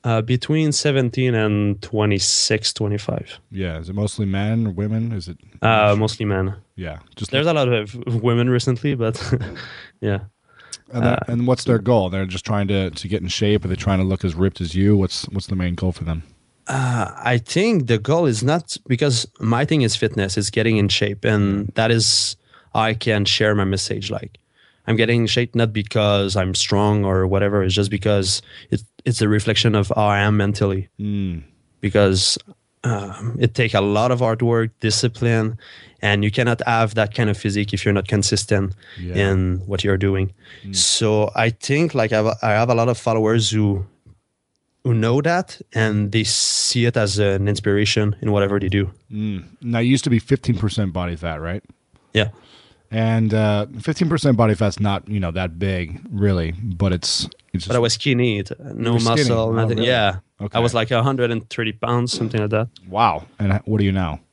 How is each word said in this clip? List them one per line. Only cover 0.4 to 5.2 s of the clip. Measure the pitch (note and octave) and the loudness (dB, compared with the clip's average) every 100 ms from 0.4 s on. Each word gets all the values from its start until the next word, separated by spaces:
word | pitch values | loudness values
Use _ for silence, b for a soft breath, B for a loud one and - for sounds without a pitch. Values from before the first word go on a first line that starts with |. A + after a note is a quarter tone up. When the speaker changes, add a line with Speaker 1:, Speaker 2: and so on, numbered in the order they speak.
| - D#3 D#3 | 0 0 0
Speaker 1:
seventeen | D3 D3+ C3+ A#2+ B2+ B2+ | 0 0 0 0 0 0
and | A2+ G#2+ G#2 G#2 G2+ | 2 2 2 0 -2
twenty-six, | - A2 G#2 G2+ - - - A2 - | -4 0 2 2 0 0 0 -2 -2
twenty-five. | - G#2+ G#2 - A2+ - - _ | -4 -4 -2 -4 -6 -8 -18 _
Speaker 2:
Yeah. | F#2+ F#2 D#2+ | -8 -6 -6
Is | E2+ | -8
it | G2+ | -4
mostly | G#2 - G2 | -4 -2 -2
men | F#2+ G#2 A2+ A2 | -2 0 0 -2
or | |
women? | F2+ G#2 A2 A#2 | -2 -2 -2 -4
Is | G#2 | -6